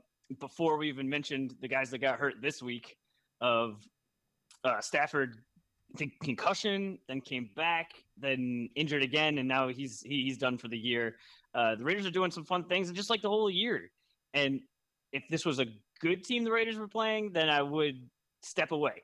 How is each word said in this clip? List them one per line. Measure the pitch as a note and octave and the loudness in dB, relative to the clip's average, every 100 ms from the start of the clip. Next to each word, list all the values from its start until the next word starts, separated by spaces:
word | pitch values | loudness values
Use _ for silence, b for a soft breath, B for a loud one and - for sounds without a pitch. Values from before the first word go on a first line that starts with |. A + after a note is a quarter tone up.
| - _ - C3+ | -14 _ -14 -12
before | C3+ - E3 D3+ | -10 0 2 2
we | D3+ | 0
even | C3+ C3+ | -2 -2
mentioned | D3 C#3+ C#3 C3 B2+ | -2 -2 -4 -4 -6
the | B2+ | -2
guys | C3+ C3 | -2 -2
that | B2+ | 0
got | C3 A#2+ | 0 2
hurt | C#3 G#2+ | 0 -2
this | C3+ - | -4 -4
week | B2 A#2+ - - _ _ _ _ | -6 -8 -10 -20 _ _ _ _
of, | B2 A#2 A#2 G#2+ - _ _ _ _ _ _ - | 2 4 2 -4 -16 _ _ _ _ _ _ -4
uh, | B2+ A2 | 0 0
Stafford, | - D3+ D3+ D3 C3 A2+ _ _ _ _ _ | 0 0 0 0 -2 -4 _ _ _ _ _
I | - | -8
think | D3+ - | -8 -4
concussion, | D3+ A#2+ - D4 G#3+ G3 G3 F#3 - | -4 0 0 0 0 0 -2 -6 -8
then | C3+ | -8
came | - B2+ A2+ D3 | -6 -6 -6 -2
back, | E3 E3 E3 - _ - | 0 0 -2 -12 _ -8
then | C#3 C3 B2 A#2+ A#2 - | -2 0 0 -2 -4 -2
injured | D3+ D3 | 0 2
again, | C3+ D3+ D#3 D3 | 2 2 2 2
and | C3 | 2
now | C3 C3 | 2 2
he's, | B2+ C3+ A2 | -2 -8 -10
he, | B2 C#3+ | -4 -2
he's | C3 B2 | -2 0
done | B2+ B2 | 0 0
for | A#2+ | -4
the | A#2 | -4
year. | A#2+ A#2+ A#2 - b b b | 0 0 0 -4 b b b
Uh, | B2 A2+ | 2 2
the | A2 | 2
Raiders | C3+ G3+ G3 | 0 0 0
are | |
doing | F3+ F#3 | 0 0
some | E3 | 0
fun | D3+ F3+ | -2 -2
things, | F3 F3+ F3 | 0 0 0
and | F3+ | -2
just | G3+ | -2
like | A3 | 0
the | G3+ | 2
whole | G#3+ G#3 | 2 2
year. | F3 A#3 D3+ E2+ _ _ _ _ | 2 0 -2 -6 _ _ _ _
And | C#3+ C#3 C3+ - _ _ _ _ | 2 2 0 -6 _ _ _ _
if | C3+ - | -8 -4
this | D#3+ | -2
was | F3 C3 | 0 0
a | A#2+ G#2+ _ _ | 0 -4 _ _
good | E3 F#3 | 0 0
team | - A#3+ | 0 -2
the | A3+ | 2
Raiders | A3+ A3+ A3 | 2 0 -2
were | G#3 | -4
playing, | A3 A3 A3 G#3+ | 0 0 0 0
then | E3+ D#3+ | 2 4
I | D3 | 4
would | C#3 D3+ D3+ C3 B2 _ _ _ | 4 2 2 0 -10 _ _ _
step | - - D#3 | -6 0 0
away | D#3 C#3+ - | 2 2 0